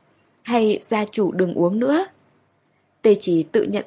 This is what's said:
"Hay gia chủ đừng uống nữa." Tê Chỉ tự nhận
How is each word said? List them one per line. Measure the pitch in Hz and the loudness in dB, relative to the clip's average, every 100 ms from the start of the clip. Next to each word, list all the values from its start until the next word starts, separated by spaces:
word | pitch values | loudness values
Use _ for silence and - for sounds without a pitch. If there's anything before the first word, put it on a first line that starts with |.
| _ _ _ _ | _ _ _ _
"Hay | - 240 214 202 | -2 0 2 0
gia | - 214 208 | -2 -4 -4
chủ | - 196 | -2 -2
đừng | 175 180 | 0 -2
uống | - 175 208 | 0 0 0
nữa." | 254 311 381 _ _ _ _ _ _ _ _ _ | 0 0 -2 _ _ _ _ _ _ _ _ _
Tê | 220 202 | 2 2
Chỉ | - 165 | 2 0
tự | 156 233 | 0 -2
nhận | - 202 | 0 -4